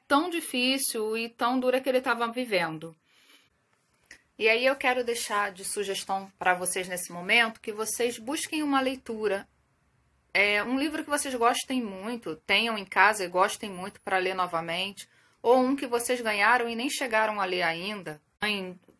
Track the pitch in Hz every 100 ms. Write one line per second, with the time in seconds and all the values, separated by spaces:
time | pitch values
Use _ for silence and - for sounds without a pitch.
0 | - 285 349 339 - 254 254 269 262 233
1 | 214 226 233 - 240 262 254 254 269 254
2 | 254 233 233 226 240 190 165 156 165 160
3 | _ _ _ - _ _ _ _ _ _
4 | _ - _ - 214 233 254 277 269 254
5 | 233 233 - 208 202 185 190 208 196 190
6 | - 196 196 _ 185 180 180 190 185 180
7 | - 175 185 226 226 226 - 208 220 -
8 | 240 233 220 320 - 311 294 277 262 262
9 | - 220 214 196 - _ _ _ _ _
10 | _ _ _ 185 202 208 208 262 302 311
11 | 302 294 294 254 233 254 - 262 220 190
12 | 202 247 180 156 - 202 233 214 196 202
13 | 196 214 175 180 202 - 214 180 190 -
14 | - 190 185 185 180 170 165 170 190 202
15 | - _ _ _ 233 254 254 277 262 240
16 | 233 254 226 208 208 247 233 226 269 -
17 | 262 220 214 208 190 180 170 165 185 208
18 | 160 151 _ _ 214 202 185 180 _ _